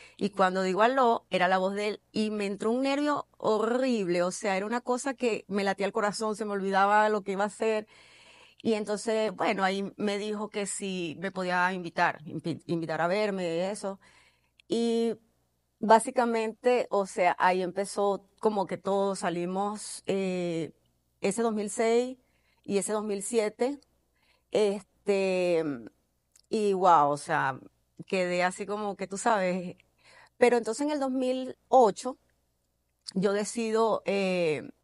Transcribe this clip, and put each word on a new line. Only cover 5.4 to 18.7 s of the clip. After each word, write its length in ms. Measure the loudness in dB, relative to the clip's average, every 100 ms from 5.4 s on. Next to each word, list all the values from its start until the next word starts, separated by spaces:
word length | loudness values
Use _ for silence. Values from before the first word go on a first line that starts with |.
| -4
me 160 | -2
latía 240 | -2 -2 -2
el 40 |
corazón, 420 | 0 -2 -2 -4 -4
se 100 | -4
me 80 |
olvidaba 560 | -4 0 2 4 4 4
lo 140 | 2
que 100 | -2
iba 100 | -2 -2
a 20 |
hacer, 400 | -2 -2 -2 -4 -16 -20 -20 -20 -20 -20 _
y 100 | -2
entonces, 580 | -2 -2 -4 -2 0 0 -2
bueno, 280 | -2 2
ahí 280 | 0 0 -4 -4
me 200 | -4 -4
dijo 300 | -4 -6 -6
que 160 | -6 -6
si 500 | -6 -6 -6 -6 -6
me 120 | -8
podía 420 | -6 -2 0 0
invitar, 480 | -2 -6 -2 -2 -2 -10
invi-, 360 | -8 -6 -8 -6
invitar 340 | -6 -4 -2
a 60 | 0
verme, 640 | 0 -2 -2 -4 -4 -4
eso, 280 | -6 -8 -10 _ _ _ _ _ _ -4
y 480 | -2 0 0 0 -4 _ _ _ _ _ _
básicamente, 1080 | 6 6 6 0 0 0 -2 0 2 2 2
o 140 | -2 0
sea, 280 | 2 2 4
ahí 220 | 2 2
empezó 640 | 0 -4 -4 0 0 0 -6 _
como 280 | 0 0
que 100 | -2